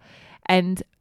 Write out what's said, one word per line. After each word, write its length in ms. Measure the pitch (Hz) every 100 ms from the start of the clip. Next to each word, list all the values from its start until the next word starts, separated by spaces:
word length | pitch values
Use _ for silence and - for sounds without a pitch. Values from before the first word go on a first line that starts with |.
| - - - - -
And 380 | 185 180 185 - -